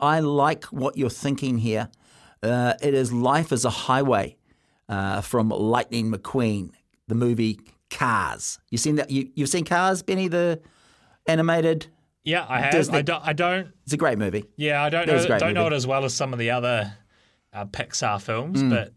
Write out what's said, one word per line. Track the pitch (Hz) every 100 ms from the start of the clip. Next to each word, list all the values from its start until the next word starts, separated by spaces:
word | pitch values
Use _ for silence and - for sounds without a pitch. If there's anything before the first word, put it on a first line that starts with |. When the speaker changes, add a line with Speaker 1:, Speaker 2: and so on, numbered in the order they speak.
Speaker 1:
I | 143 160
like | 147 143 147 160 -
what | 139 131 -
you're | 123
thinking | - 143 135 135 117
here. | 113 110 113 - _ - - _
Uh, | 110 123 120 -
it | 143
is | 135 123
Life | 120 123 151 160
is | 123
a | 117
Highway, | - - 131 139 107 - - _ _ _ _ -
uh, | 98 98 98
from | - 120 110
Lightning | 95 110 120 - 117 110
McQueen, | 101 - 135 113 104 87 - _ _ -
the |
movie | 117 120 117 110 107 - _ _
Cars. | - 127 107 78 52 - - _
You | 117
seen | 151 147
that? | 135
You, | 135 131
you've | - 135
seen | 180
Cars, | 156 175 185 185
Benny, | 190 190 185
the | 175 175 160 - _ _ _ _ _ -
animated | 160 165 165 160 156 - _ _ _
Speaker 2:
Yeah, | 151 175 151
I | 127
have. | 139
Speaker 1:
Disney? | 160 147 147
Speaker 2:
I |
don't, | 147 165 156
I |
don't | 156 175 185 180 -
Speaker 1:
It's | 131
a | 147
great | 156 107
movie. | 101 104 - -
Speaker 2:
Yeah, | 147 143
I | 147
don't | 165 165
Speaker 1:
That |
was | 147
Speaker 2:
know, | 170
Speaker 1:
a |
great | 110
Speaker 2:
don't | 104
know | 104
Speaker 1:
movie. | 165
Speaker 2:
it | 147
as | 127
well | 135
as | 135
some | - 135
of | 123
the | 117
other, | 123 123 117 101 104 _ _ _ _ _
uh, | 104 101
Pixar | - - - 120 101
films, | - 113 151 135
Speaker 1:
Mm. | 131
Speaker 2:
but | 117 101